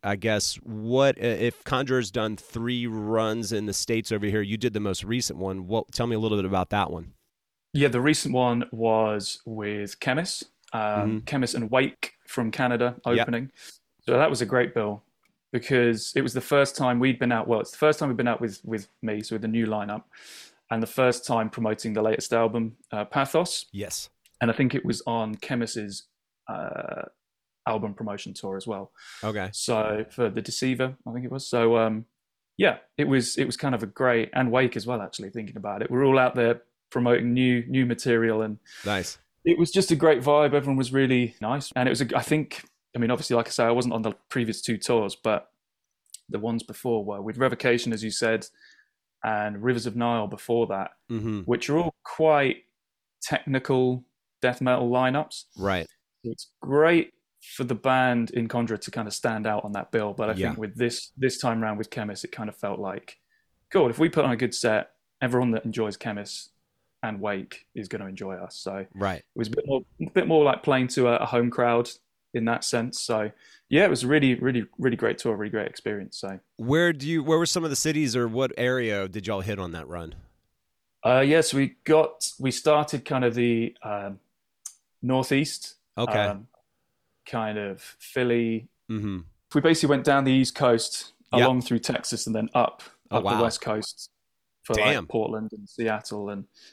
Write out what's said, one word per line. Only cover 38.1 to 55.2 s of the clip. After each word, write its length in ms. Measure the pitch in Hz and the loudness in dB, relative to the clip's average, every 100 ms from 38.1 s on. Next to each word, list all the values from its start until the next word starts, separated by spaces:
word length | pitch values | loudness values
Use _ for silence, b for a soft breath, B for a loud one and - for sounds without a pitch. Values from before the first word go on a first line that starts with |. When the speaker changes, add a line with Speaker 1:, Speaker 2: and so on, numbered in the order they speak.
| 117 113 110 | 2 4 2
Speaker 2:
and 180 | 110 104 B B 101 | -2 -6 B B -4
Speaker 1:
Nice. 320 | 98 - - _ _ 170 | -2 -4 -10 _ _ 2
Speaker 2:
it 120 | 165 | 4
was 140 | 165 | 4
just 200 | 196 180 | 2 2
a 40 | 160 | 4
great 260 | 160 131 | 6 6
vibe. 320 | 131 147 147 | 6 4 6
Everyone 220 | 143 135 135 | 2 2 0
was 160 | 127 | 0
really 440 | 135 131 127 117 - | 2 4 2 0 -4
nice. 320 | 107 139 - | -4 -4 -4
And 140 | 127 127 | 0 0
it 20 | |
was, 120 | 123 | 0
a, 160 | 123 - | 0 -2
I 40 | |
think, 420 | - 156 147 - - _ _ 120 | 0 0 0 -10 -18 _ _ -2
I 40 | |
mean, 120 | 117 | 0
obviously, 240 | 123 - 120 | 0 0 0
like 120 | 113 | 0
I 40 | |
say, 140 | - 117 | 0 2
I 60 | |
wasn't 220 | 120 127 | 4 2
on 80 | 110 | -2
the 120 | 110 - - | -4 -6 -6
previous 320 | 131 113 107 | -4 -2 -4
two 160 | - 110 | -4 -4
tours, 360 | - 117 101 | 0 0 0
but 380 | - 110 107 - _ _ _ _ _ _ - - | -4 -2 -2 -4 _ _ _ _ _ _ -20 -10
the 100 | 104 | -6
ones 240 | 113 117 | -4 -4
before 400 | - 107 127 113 | -6 -8 -2 -2
were 180 | 101 101 | -2 -8
with 160 | 104 113 | -8 -2
Revocation, 540 | 131 123 127 120 120 | -2 0 2 2 0
as 120 | 110 | -4
you 60 | 110 | -6
said, 380 | - 113 113 - b b b b b _ _ | -2 0 0 -4 b b b b b _ _
and 380 | 110 107 107 101 | -4 -2 -4 -2
Rivers 240 | 120 120 113 | 0 0 -2
of 100 | 117 | -2
Nile 320 | 117 117 101 | -2 0 -4
before 380 | 104 - 117 113 | -8 -2 0 0
that, 240 | 98 95 _ - | -2 -6 _ -10
Speaker 1:
Mm-hmm. 300 | 113 113 104 | -6 -4 -4
Speaker 2:
which 280 | 90 120 - | -2 -2 0
are 80 | 151 | 0
all 160 | 170 - | -2 -6
quite 600 | - - 160 147 135 - _ _ _ _ _ - | -14 2 4 6 4 0 _ _ _ _ _ -14
technical 840 | - 147 - 131 - 131 127 127 - _ _ - | -4 -4 0 -2 2 2 4 0 -6 _ _ -2
death 200 | 127 123 | 0 2
metal 280 | 127 123 120 | 2 2 4
lineups. 540 | 127 131 139 | 4 4 2